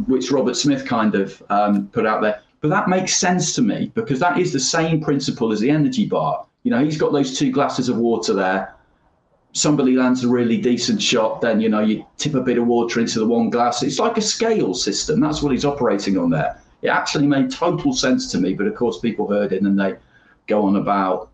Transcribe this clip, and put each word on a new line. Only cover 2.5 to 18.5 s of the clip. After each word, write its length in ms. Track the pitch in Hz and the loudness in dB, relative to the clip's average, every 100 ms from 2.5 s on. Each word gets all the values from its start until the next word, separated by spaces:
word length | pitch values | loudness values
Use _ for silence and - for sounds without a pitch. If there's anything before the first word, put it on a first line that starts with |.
| _ | _
But 60 | 151 | 0
that 200 | 196 196 | 0 2
makes 260 | 185 190 | 0 0
sense 400 | - 185 180 151 | 0 0 0 0
to 80 | - | 0
me 300 | 110 - - | 0 0 -4
because 260 | - 113 131 | -4 -2 0
that 180 | 175 175 | 0 2
is 140 | 180 | 0
the 80 | 139 | 0
same 420 | - 170 165 156 | -2 0 0 0
principle 500 | 156 139 - 107 113 | 0 -2 -2 -2 0
as 80 | 104 | 0
the 100 | 123 | 2
energy 360 | 151 139 120 101 | 2 2 2 0
bar. 400 | - - - - _ | 0 -2 -4 -8 _
You 80 | 123 | -2
know, 120 | 120 | 0
he's 140 | 156 156 | 0 0
got 160 | - | 0
those 260 | 147 135 - | 0 -2 0
two 120 | 139 | 0
glasses 380 | 139 135 - 123 | 0 -2 -2 -2
of 80 | 117 | 0
water 340 | 117 113 - | 0 0 0
there. 420 | 98 92 95 - - _ _ _ _ _ _ _ | 0 0 -2 -4 -14 _ _ _ _ _ _ _
Somebody 440 | - 160 147 127 127 | -4 0 2 4 4
lands 280 | 127 127 | 2 2
a 40 | 123 | 2
really 280 | 123 113 110 | 2 2 2
decent 460 | 123 120 - 104 | 2 0 0 -2
shot, 400 | - 120 110 - | 0 0 0 0
then, 180 | 117 107 | 0 2
you 80 | 110 | 2
know, 120 | 107 | 2
you 260 | 107 104 - - | 2 0 -6 -6
tip 180 | 147 | -2
a 60 | 131 | -2
bit 160 | 127 120 | 0 0
of 100 | 120 | 2
water 340 | 120 117 120 | 2 2 0
into 180 | 113 117 | -2 0
the 80 | 110 | 0
one 240 | 117 110 | 2 2
glass. 320 | 120 123 - | 0 0 0
It's 160 | - - | -4 -2
like 180 | 233 226 | -2 0
a 60 | |
scale 500 | 202 - 226 214 - | -2 -2 0 0 0
system. 480 | - - 98 - 151 | -2 -4 -4 -2 0
That's 220 | 151 151 | 0 0
what 100 | 147 | -2
he's 140 | 120 143 | 0 0
operating 500 | 147 120 98 98 95 | 0 0 0 0 0
on 140 | 85 | 0
there. 280 | - - - _ _ | 0 -2 -6 _ _
It 80 | - | -2
actually 380 | - - 156 143 | -2 -2 0 2
made 240 | 139 127 | 2 0
total 420 | - 175 160 143 | 0 -2 0 -2
sense 380 | 127 131 123 - | 0 0 0 0
to 60 | - | -2
me, 160 | 90 | -2